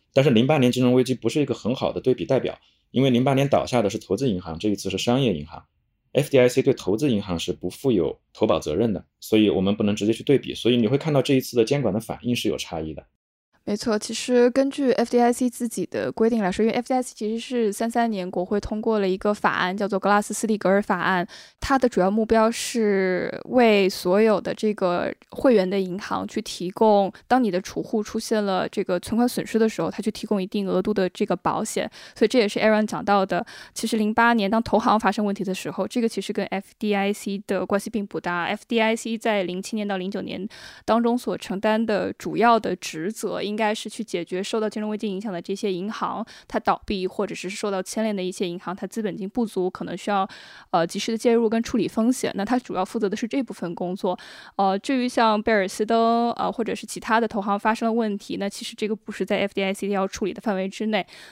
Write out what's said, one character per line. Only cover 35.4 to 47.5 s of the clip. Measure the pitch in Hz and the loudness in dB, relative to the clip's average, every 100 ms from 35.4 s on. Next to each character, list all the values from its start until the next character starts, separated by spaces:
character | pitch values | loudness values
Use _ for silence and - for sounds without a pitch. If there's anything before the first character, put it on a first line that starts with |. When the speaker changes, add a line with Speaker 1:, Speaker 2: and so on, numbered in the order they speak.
Speaker 2:
的 | 196 | -4
时 | 185 156 | -6 -6
候， | 147 202 | -4 -4
这 | 247 | 0
个 | 226 | -2
其 | - | -2
实 | 196 | -6
跟 | 208 202 | -4 -4
F | 190 - - | -6 -8 -6
D | 214 | -2
I | 202 196 | 0 0
C | 202 - 196 - | -2 -4 -6 -2
的 | 190 180 | -2 0
关 | 202 | -2
系 | 226 | -2
并 | 214 202 | -6 -6
不 | 160 | -6
大。 | 175 175 | -4 -4
F | 170 208 - | -2 -4 -2
D | 226 | 2
I | 220 226 | 2 0
C | 226 226 | -4 -4
在 | 233 208 | 0 0
零 | 180 180 | -2 -4
七 | 196 220 | -6 -6
年 | 202 | -4
到 | 196 | -4
零 | 185 | -4
九 | 202 | -6
年 | 190 - 196 - - - - | -8 -8 -10 -12 -20 -10 0
当 | 226 | 2
中 | 233 247 | 2 0
所 | - 180 | -2 -6
承 | - 196 | -6 -2
担 | 214 220 | 0 0
的 | 226 202 190 | 0 0 -2
主 | - - 156 | -4 -6 2
要 | 226 226 | 4 4
的 | 202 | 2
职 | 185 - 160 170 | -6 -6 -8 -8
责 | 226 202 - | -6 -6 -4
应 | 196 208 | -4 -2
该 | 214 | -2
是 | 220 214 | -2 -8
去 | - | -10
解 | 220 180 | -8 -6
决 | 170 180 | -6 -6
受 | 202 233 | -4 -2
到 | 214 | -4
金 | 220 | -4
融 | 214 | -6
危 | 208 | -6
机 | 220 | -6
影 | 190 | -6
响 | 220 | -6
的 | 175 | -8
这 | 233 | -6
些 | 196 214 | -6 -4
银 | 180 196 | -4 -6
行， | 220 175 190 226 - - | -6 -6 -6 -8 -14 -6
它 | 226 | -4
倒 | 220 180 - | 0 -2 -2
闭 | 202 185 | -4 -4
或 | - 196 | -4 -6
者 | |
是 | 165 180 | -4 -8